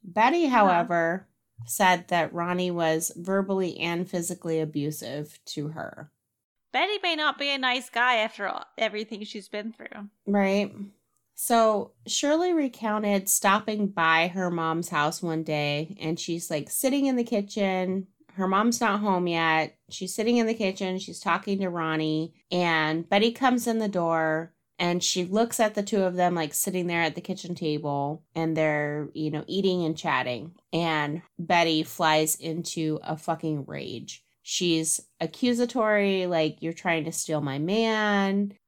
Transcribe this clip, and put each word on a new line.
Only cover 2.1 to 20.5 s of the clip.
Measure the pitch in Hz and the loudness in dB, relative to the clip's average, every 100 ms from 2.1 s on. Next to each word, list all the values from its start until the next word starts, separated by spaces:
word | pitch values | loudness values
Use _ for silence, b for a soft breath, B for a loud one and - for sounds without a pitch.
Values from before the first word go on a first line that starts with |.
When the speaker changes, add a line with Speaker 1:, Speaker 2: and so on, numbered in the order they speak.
| 175 156 | 0 0
Speaker 1:
Ronnie | 170 175 180 180 | -2 -2 0 -2
was | 175 165 160 165 - | 0 2 0 -2 -8
verbally | 175 196 196 196 185 - | -2 0 2 0 -2 -2
and | 170 170 180 | -4 -2 -2
physically | 180 170 175 165 160 | -4 -4 -6 -2 -2
abusive | 156 151 143 151 - 139 151 - - | 0 -2 -4 -6 -8 -8 -10 -14 -12
to | - 147 | -8 -8
her. | 156 - - 156 _ _ _ _ _ _ | -8 -12 -12 -20 _ _ _ _ _ _
Speaker 2:
Betty | 254 359 415 | -4 -2 -2
may | 370 | -4
not | 311 302 294 | -2 -2 -2
be | 285 | -4
a | 277 | -2
nice | 254 254 262 | -2 -2 -4
guy | 233 247 240 | 0 2 2
after | 220 - 202 | 0 -4 -6
all, | - - - | -6 -10 -4
everything | 220 208 214 208 | -4 -4 -8 -10
she's | 208 214 190 | -10 -12 -10
been | 208 214 | -8 -8
through. | 220 233 220 202 _ - | -12 -16 -14 -16 _ 0
Speaker 1:
Right. | 202 196 196 202 - 202 _ _ _ _ | 2 4 2 0 -6 -14 _ _ _ _
So | - - 233 220 208 - _ - | -10 2 6 6 4 -2 _ -6
Shirley | - 285 311 359 | -2 2 2 4
recounted | 330 277 - 220 214 208 202 196 | 2 0 -2 -2 0 2 2 2
stopping | - 196 202 208 214 196 | 2 4 4 2 -2 -2
by | 202 165 160 170 | 2 4 4 4
her | 180 180 | 0 -2
mom's | 170 160 160 175 | 0 0 0 -2
house | 160 147 175 | 0 0 0
one | 175 160 | -4 -2
day, | 160 151 147 147 156 - | -2 0 0 -2 -4 -6
and | 156 170 | -4 -4
she's, | - 170 - | -4 -6 -4
like, | 156 147 | -6 -4
sitting | - 262 277 269 | -2 0 2 2
in | 254 | 0
the | |
kitchen. | 240 220 202 - 196 185 185 190 190 _ _ | 0 -2 -2 -2 0 0 0 -2 -6 _ _
Her | - 190 | -4 0
mom's | 190 226 233 | 2 2 2
not | 226 202 | 0 2
home | 208 180 175 | 2 2 2
yet. | 165 165 160 156 _ _ | 2 2 2 0 _ _
She's | - 185 | -12 -8
sitting | - 220 240 | -2 2 2
in | |
the | 226 | 2